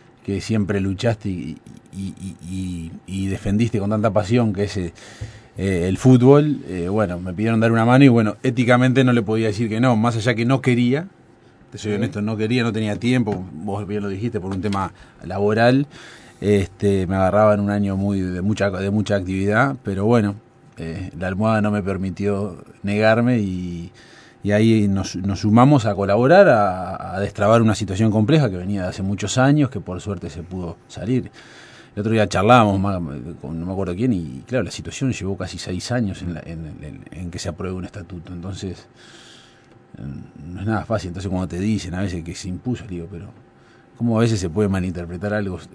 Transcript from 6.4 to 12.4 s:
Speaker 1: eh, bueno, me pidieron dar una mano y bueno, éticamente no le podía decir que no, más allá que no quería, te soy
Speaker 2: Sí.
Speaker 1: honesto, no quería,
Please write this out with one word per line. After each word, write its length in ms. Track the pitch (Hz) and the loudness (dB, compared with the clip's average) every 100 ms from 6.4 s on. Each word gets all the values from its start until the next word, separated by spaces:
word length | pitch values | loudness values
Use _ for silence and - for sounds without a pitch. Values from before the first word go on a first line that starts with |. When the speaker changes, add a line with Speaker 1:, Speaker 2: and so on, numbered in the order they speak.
| 151 139 - | 6 -2 -6
Speaker 1:
eh, 180 | 90 87 | -6 -2
bueno, 320 | 107 95 87 | -2 -2 -4
me 140 | 92 | -8
pidieron 260 | 87 110 113 | -4 0 2
dar 140 | 113 | 2
una 100 | 117 | 4
mano 220 | 117 131 139 | 4 8 8
y 20 | |
bueno, 300 | 117 107 - | 6 4 0
éticamente 600 | 127 120 120 123 127 123 | -2 0 4 4 4 4
no 80 | 127 | 4
le 100 | 120 | 4
podía 240 | 104 113 113 | 2 0 0
decir 200 | 101 113 | -2 -2
que 140 | 110 | 2
no, 160 | 127 110 | 2 4
más 180 | 117 113 | 2 0
allá 180 | 117 | 0
que 120 | 113 120 | 0 0
no 160 | 135 | 2
quería, 460 | 135 120 123 139 190 - _ _ _ _ _ | 2 2 2 0 -4 -16 _ _ _ _ _
te 60 | 104 | -8
soy 140 | 107 | -4
Speaker 2:
Sí. 60 | 104 | -2
Speaker 1:
honesto, 240 | 110 104 | -2 -2
no 160 | 104 | -4
quería, 260 | 107 | -2